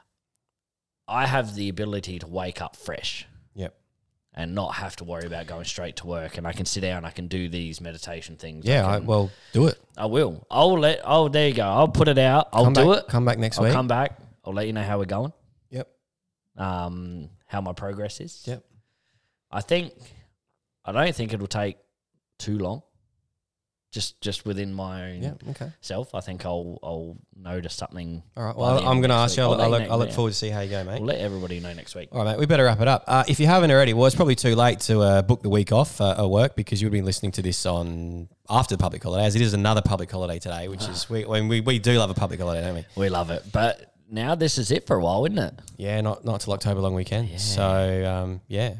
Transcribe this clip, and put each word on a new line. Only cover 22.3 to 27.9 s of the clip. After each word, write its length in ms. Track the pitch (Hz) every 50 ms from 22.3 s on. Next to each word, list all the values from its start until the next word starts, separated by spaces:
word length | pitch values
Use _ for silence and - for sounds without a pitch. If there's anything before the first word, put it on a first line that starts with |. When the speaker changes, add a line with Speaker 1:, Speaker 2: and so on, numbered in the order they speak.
| _ -
Speaker 1:
too 200 | - 110 107 104
long. 240 | 95 90 107 151 - _ _ _ _ _ _ _ _ _ _ _ _ _ _ _ _ _ _ _ _ _
Just, 280 | - 110 104 - - -
just 240 | - 101 98 - -
within 300 | 107 98 98 101 98 95
my 380 | 95 95 92 92 92 90 90
own 100 | 90 90
Speaker 2:
Yeah, 120 | - - - - - -
okay. 200 | 139 - - 156 - _
Speaker 1:
self, 360 | - - 92 101 123 - -
I 40 | 98
think 240 | - - 92 90 -
I'll, 360 | 90 87 87 87 87 85 -
I'll 340 | - 82 85 80 82 82 85 - - _ _
notice 380 | 95 92 87 90 92 85 82 -
something 500 | - - -